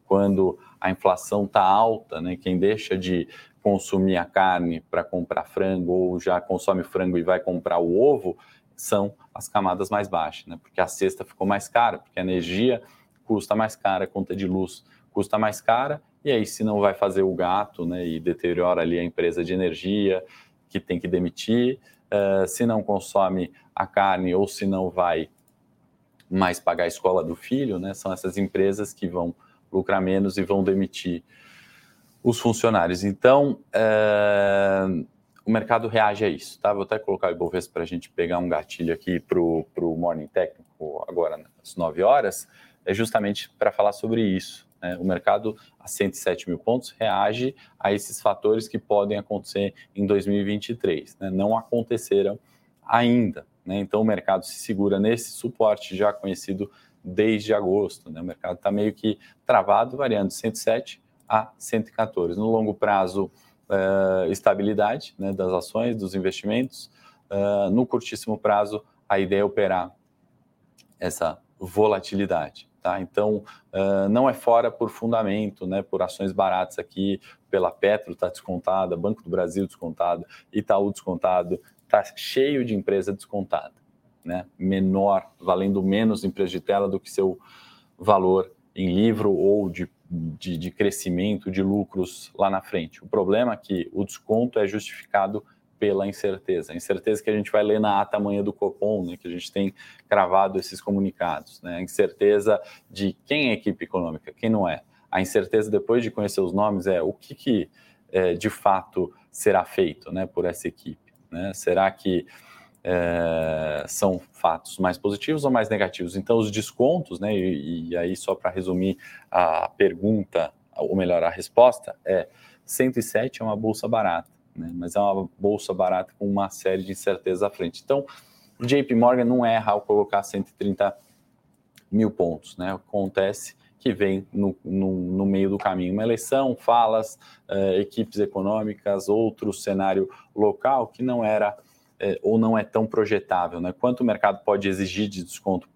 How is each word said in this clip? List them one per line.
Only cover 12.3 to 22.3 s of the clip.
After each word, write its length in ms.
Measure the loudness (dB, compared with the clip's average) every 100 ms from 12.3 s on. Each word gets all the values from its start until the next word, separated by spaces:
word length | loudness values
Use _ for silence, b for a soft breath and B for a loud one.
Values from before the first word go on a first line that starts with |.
| -2 -2 0 2 0 B B B _ -4
custa 280 | -2 0
mais 220 | 0 -2 -2
cara, 300 | -2 -2 -2
a 20 |
conta 280 | -6 -6 -4
de 120 | -2
luz 360 | -2 -4 -8 _ b b
custa 260 | -4 -2 0
mais 220 | 0 -2
cara, 400 | 0 0 0 -6 _ _
e 80 | 0
aí 140 | 0 0
se 180 | -2
não 160 | -2 2
vai 140 | 2
fazer 280 | 2 0 2
o 120 | 2
gato, 520 | 2 0 0 -2 -6 -6
né, 220 | -4 -4
e 120 | -4
deteriora 640 | -4 -2 0 0 2 2
ali 160 | 0 0
a 60 |
empresa 400 | -2 -2 -2 0
de 100 | -2
energia, 720 | 0 -2 -2 -2 0 2 0 -4 B B _ _
que 100 | -8
tem 200 | -4 -6
que 80 | -2
demitir, 720 | -2 -2 -4 0 2 2 -2 b b -4
eh, 380 | 0 2